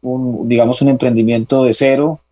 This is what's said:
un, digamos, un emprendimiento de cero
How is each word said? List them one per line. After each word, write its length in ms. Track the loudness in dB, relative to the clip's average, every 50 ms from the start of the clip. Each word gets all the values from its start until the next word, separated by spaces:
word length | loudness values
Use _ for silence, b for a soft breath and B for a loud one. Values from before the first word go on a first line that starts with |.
un, 460 | -8 -6 -6 -6 -4 -6 -6 -6 -4 -2
digamos, 320 | 0 2 2 2 2 0
un 80 | 2 0
emprendimiento 760 | 0 0 0 0 0 2 0 0 0 -2 -2 0 0 2 2
de 80 | 2 2
cero 460 | 2 2 2 2 2 0 -2 -4 -8 _ _